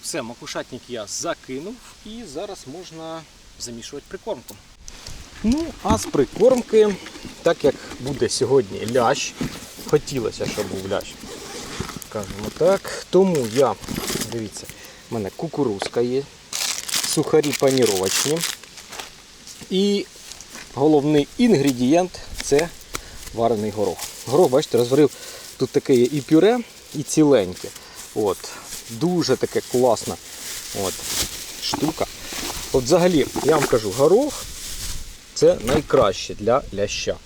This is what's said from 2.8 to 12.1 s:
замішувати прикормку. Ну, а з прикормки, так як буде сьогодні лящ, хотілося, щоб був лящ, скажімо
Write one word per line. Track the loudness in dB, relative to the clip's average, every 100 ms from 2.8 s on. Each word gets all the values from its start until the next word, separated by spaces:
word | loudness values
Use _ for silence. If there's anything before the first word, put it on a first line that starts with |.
| -14 -14 -12 -12 -14 -20 -20 -14
замішувати | -12 -12 -12 -14 -14
прикормку. | -12 -8 -8 -10 -20 -20 -20 -18 -16 -14 -14 -16 -4
Ну, | 0 0 -2 -6
а | -2 0
з | 0
прикормки, | 0 0 4 6 6 4 6 6 2 -8 -16 -16 -2
так | 0 4
як | 2 0 -10 -8
буде | -6 0 0
сьогодні | 2 4 4 4 -4 -2
лящ, | 2 2 2 -2 -6 -6 -6 -16 -16 0
хотілося, | 0 2 -4 -4 -4 -6
щоб | -4 -6
був | -6 -4
лящ, | -4 -4 -14 -16 -14 -12 -12 -12 -10 -10 -10
скажімо | -10